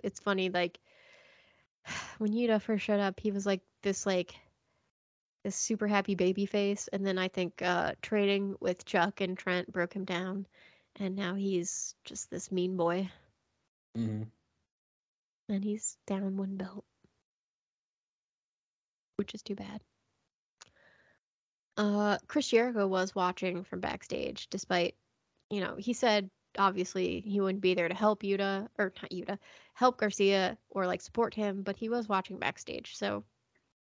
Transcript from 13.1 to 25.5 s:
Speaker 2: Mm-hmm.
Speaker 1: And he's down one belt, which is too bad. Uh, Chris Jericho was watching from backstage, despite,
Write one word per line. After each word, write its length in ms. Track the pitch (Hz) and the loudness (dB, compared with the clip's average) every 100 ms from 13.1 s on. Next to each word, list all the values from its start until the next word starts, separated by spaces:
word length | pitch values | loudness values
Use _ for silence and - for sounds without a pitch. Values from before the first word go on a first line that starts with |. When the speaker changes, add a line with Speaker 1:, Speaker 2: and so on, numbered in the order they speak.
| - _ _ _ _ _ _ _ 113 | -8 _ _ _ _ _ _ _ -4
Speaker 2:
Mm-hmm. 260 | 113 107 110 _ _ _ _ _ _ _ _ _ _ _ - | -2 -2 -6 _ _ _ _ _ _ _ _ _ _ _ -4
Speaker 1:
And 140 | 196 | -2
he's 340 | 208 214 - - - | -2 -2 -4 -6 -4
down 280 | 196 196 190 | -2 -2 -2
one 200 | 196 190 | -4 -4
belt, 260 | 190 196 - _ _ _ _ _ _ _ _ _ _ _ _ _ _ _ _ _ _ _ _ _ _ - | -6 -10 -16 _ _ _ _ _ _ _ _ _ _ _ _ _ _ _ _ _ _ _ _ _ _ -6
which 160 | 202 208 | -6 -6
is 80 | |
too 120 | - 202 | -10 -10
bad. 260 | 196 208 - _ _ _ _ _ _ - - _ _ _ _ _ _ _ _ _ _ - | -10 -14 -16 _ _ _ _ _ _ -20 -20 _ _ _ _ _ _ _ _ _ _ 0
Uh, 400 | 208 208 208 202 - | 2 4 4 2 0
Chris 220 | 302 269 | 0 4
Jericho 380 | 226 247 226 196 | 4 4 2 2
was 260 | 185 190 | 2 0
watching 500 | 202 180 180 185 175 | 0 0 0 -2 -4
from 160 | 190 185 | -6 -6
backstage, 680 | - - - - 67 - - | -4 -6 -6 -4 -4 -6 -8
despite, 460 | 196 - 180 175 - _ _ _ _ - | -8 0 0 0 -4 _ _ _ _ -8